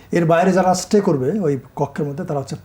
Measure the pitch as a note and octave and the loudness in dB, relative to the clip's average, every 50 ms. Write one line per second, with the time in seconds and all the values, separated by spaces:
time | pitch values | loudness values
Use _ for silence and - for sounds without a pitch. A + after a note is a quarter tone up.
0 | - - - E3+ E3+ D#3+ E3+ E3 F3+ F#3+ F3 F#3 F3+ F#3 F3+ F#3 - - - G#3 | -8 -4 -2 0 2 4 4 4 4 4 4 2 2 2 0 0 0 0 2 2
1 | G3 F#3 D#3 C3+ B2+ C#3 F#3+ A3 F#3 D3 C#3+ C3 - - _ - C#3+ - - - | 2 2 0 0 0 -2 -2 -2 0 -2 -2 -4 -6 -10 _ -6 -6 -6 -4 -6
2 | D#3 C#3+ C#3+ D3+ F3+ - D3+ C#3 C3+ - - - - | -6 -6 -6 -8 -8 -6 -6 -6 -6 -8 -10 -6 -2